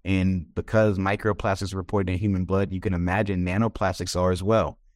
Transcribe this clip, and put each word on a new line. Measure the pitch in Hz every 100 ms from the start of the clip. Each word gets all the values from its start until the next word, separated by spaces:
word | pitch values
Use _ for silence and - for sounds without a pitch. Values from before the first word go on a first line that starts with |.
And | 90 95 92 92 78
because | - - 110 107 95
microplastics | 95 104 110 98 107 98 98
are | 95
reported | 87 104 92
in | 90
human | 104 95 92
blood, | 95 98
you | 95
can | 104
imagine | 90 90 95 104 95 90
nanoplastics | 95 113 - 98 - 90 87
are | 92
as | 90
well. | 98 110 78 - _